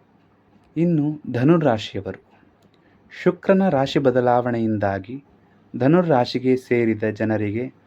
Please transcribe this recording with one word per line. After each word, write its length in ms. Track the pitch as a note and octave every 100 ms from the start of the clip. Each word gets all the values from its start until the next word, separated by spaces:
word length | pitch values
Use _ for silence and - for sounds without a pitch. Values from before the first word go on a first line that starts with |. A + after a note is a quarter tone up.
| _ _ _ _ _ _ _ D#3
ಇನ್ನು 560 | F3 D#3+ D3 D3+ -
ಧನುರಾಶಿಯವರು. 920 | A#2+ C3 E3+ D3 A2 - G#2 F#2 - _ _ _ _ _ _ _ _ _ -
ಶುಕ್ರನ 460 | F#3 F#3 - F#3+ F#3+
ರಾಶಿ 300 | C#3 C3+ D3+
ಬದಲಾವಣೆಯಿಂದಾಗಿ 1300 | C3 B2+ B2 A#2+ B2 A#2 A2+ G#2+ G2+ G2 F#2+ C3+ - _ _ _ _ A#2+
ಧನುರಾಶಿಗೆ 800 | B2+ F3 E3+ C3 B2 B2+ B2+ B2+
ಸೇರಿದ 460 | - A#2+ A2+ G#2+
ಜನರಿಗೆ 680 | A2 A2 A2 A2 G#2 G#2+ B2+ -